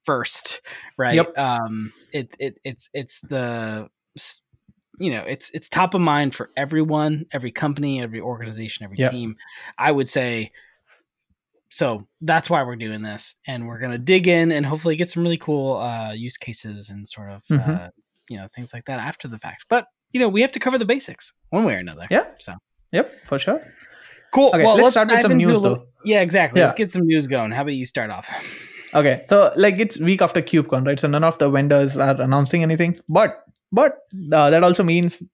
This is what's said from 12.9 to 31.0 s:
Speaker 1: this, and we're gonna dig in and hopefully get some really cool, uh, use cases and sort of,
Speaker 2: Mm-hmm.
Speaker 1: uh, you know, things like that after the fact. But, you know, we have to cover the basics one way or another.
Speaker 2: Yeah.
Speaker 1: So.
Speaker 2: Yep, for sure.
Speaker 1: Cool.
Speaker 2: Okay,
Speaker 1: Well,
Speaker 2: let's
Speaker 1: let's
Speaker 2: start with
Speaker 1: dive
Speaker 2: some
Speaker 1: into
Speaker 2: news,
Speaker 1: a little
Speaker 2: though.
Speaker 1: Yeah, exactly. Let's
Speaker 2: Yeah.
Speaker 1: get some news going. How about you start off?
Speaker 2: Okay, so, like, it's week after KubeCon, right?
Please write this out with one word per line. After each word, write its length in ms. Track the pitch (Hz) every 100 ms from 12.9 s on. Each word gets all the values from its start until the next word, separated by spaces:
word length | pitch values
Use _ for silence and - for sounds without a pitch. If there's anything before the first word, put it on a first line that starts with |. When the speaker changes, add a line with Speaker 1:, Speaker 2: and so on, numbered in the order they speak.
| 107
Speaker 1:
this, 320 | 107 104 - - -
and 200 | 123 117
we're 140 | 117
gonna 180 | 127 120
dig 300 | 127 185 180
in 240 | 170 165
and 120 | 151
hopefully 300 | 143 156 165 156
get 140 | 175
some 120 | 170
really 140 | 170 165
cool, 380 | - 147 135 120
uh, 340 | 120 117 110
use 240 | 107 120 -
cases 540 | - 110 110 104 101
and 180 | 101 101
sort 220 | - 101
of, 120 | 101 _
Speaker 2:
Mm-hmm. 200 | 147 127
Speaker 1:
uh, 180 | 160 87 _ _ _ _
you 80 | 107
know, 80 | 95
things 180 | - 123
like 120 | 120 127
that 140 | 123
after 260 | 127 - 139
the 100 | 110
fact. 260 | - - _
But, 180 | 240 - _ _
you 80 | 247
know, 80 | 233
we 120 | 196
have 100 | 262
to 80 | 311
cover 180 | 254 254
the 60 |
basics 480 | 214 269 - 170 - _ _
one 140 | 180
way 100 | 214
or 40 | 98
another. 280 | 90 76 87
Speaker 2:
Yeah. 160 | 208 - _
Speaker 1:
So. 160 | - 87 _ _ _
Speaker 2:
Yep, 200 | 170 - - -
for 120 | 139
sure. 200 | - 294 - _ - - - - _
Speaker 1:
Cool. 160 | 254 277
Speaker 2:
Okay, 100 | 175
Speaker 1:
Well, 100 | 220 220
Speaker 2:
let's 60 |
Speaker 1:
let's 80 | 247
Speaker 2:
start 160 | 240 214
with 60 | 233
Speaker 1:
dive 60 |
Speaker 2:
some 100 | 214
Speaker 1:
into 140 | 165 175
Speaker 2:
news, 120 | 226
Speaker 1:
a 40 |
little 140 | 196 123
Speaker 2:
though. 80 | - _
Speaker 1:
Yeah, 160 | 208 208
exactly. 400 | 180 185 156 143
Let's 120 | 156
Speaker 2:
Yeah. 20 | -
Speaker 1:
get 60 | 196
some 140 | 180 165
news 200 | 160 139
going. 240 | 131 110
How 120 | 120
about 120 | 143
you 100 | 135 123
start 240 | - 110
off? 180 | 92 - - - - - - -
Speaker 2:
Okay, 300 | 147 143 127 -
so, 240 | 202 185 -
like, 240 | 202 190
it's 180 | 220 -
week 240 | 165 190
after 180 | 170 180
KubeCon, 460 | 160 165 - 131 131
right? 140 | 139